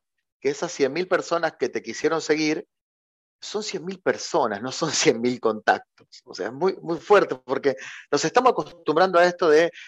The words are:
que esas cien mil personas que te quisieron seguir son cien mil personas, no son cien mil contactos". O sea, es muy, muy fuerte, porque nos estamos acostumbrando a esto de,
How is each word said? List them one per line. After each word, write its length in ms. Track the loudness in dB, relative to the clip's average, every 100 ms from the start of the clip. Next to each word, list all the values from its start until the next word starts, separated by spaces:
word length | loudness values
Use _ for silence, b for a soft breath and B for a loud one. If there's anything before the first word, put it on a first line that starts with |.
| _ _ _ _
que 80 | -4
esas 240 | -4 -6
cien 220 | -2 -2
mil 140 | 0 -2
personas 480 | -2 0 -2 -2 -2
que 100 | -4
te 140 | -4
quisieron 400 | -8 -4 -2 0
seguir 440 | -2 0 0 -2 -6 _ _ _ _ _ _ _
son 200 | -10 -10
cien 240 | -8 -10 -10
mil 140 | -6
personas, 600 | -4 -4 -2 -2 -2 -4
no 80 | -8
son 180 | -6 -4
cien 300 | 0 2 2
mil 200 | 0 0
contactos". 840 | -2 -2 0 0 -2 _ _ -20
O 100 | -18
sea, 120 | -10 -8
es 60 |
muy, 240 | -4 -4 -2
muy 180 | -6 -4
fuerte, 360 | 4 4 4 -4
porque 320 | -4 -2 0 -2 B B B
nos 140 | -2
estamos 280 | 0 4 4
acostumbrando 680 | 2 -2 -8 -2 2 4 6
a 80 | 4
esto 220 | 4 4
de, 200 | 6 4 B